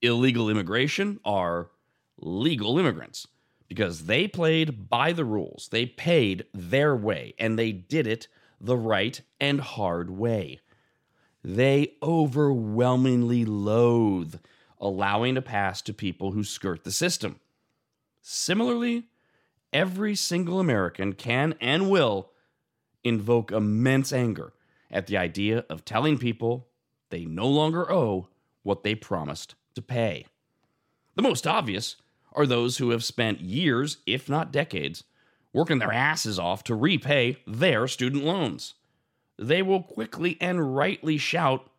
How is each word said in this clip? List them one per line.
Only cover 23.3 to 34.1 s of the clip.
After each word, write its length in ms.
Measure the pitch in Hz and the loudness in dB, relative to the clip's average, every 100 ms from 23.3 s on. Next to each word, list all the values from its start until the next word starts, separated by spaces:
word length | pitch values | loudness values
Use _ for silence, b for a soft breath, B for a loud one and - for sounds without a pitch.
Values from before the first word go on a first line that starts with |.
| 120 113 | 2 2
immense 640 | 107 104 107 131 135 131 | 0 2 2 4 4 2
anger 400 | 131 123 87 65 - _ _ _ | 0 0 -2 -8 -18 _ _ _
at 160 | 95 92 | -6 -2
the 100 | 101 | 0
idea 480 | 87 87 104 113 - | 0 0 0 0 -2
of 160 | 82 - | -10 -4
telling 320 | 110 151 143 | 0 2 2
people 500 | 123 110 117 123 - _ _ _ _ | -2 -2 -2 -4 -8 _ _ _ _
they 160 | 87 | -10
no 240 | 82 82 120 | -8 -2 0
longer 420 | 143 156 165 180 | 2 2 0 0
owe 380 | 190 120 95 95 _ _ _ | 2 2 0 -6 _ _ _
what 200 | 98 98 | -4 -2
they 120 | 104 | -2
promised 600 | 110 - 92 73 76 - - _ | -4 -4 -6 -4 -8 -12 -20 _
to 60 | - | -16
pay. 460 | - 127 113 71 - _ _ _ _ _ _ _ _ | -6 -2 -2 -2 -10 _ _ _ _ _ _ _ _
The 80 | - | 0
most 240 | 247 151 160 | 0 2 0
obvious 500 | 214 135 95 - - _ _ _ | 0 -2 -4 -6 -10 _ _ _
are 140 | - 143 | 0 2
those 300 | 120 120 127 | 4 2 0
who 140 | 123 | 0
have 140 | 117 | 0
spent 360 | 117 - 113 101 | -2 -2 -2 -2
years, 580 | 90 104 175 120 147 - | -4 -2 2 2 0 -6
if 240 | - | -4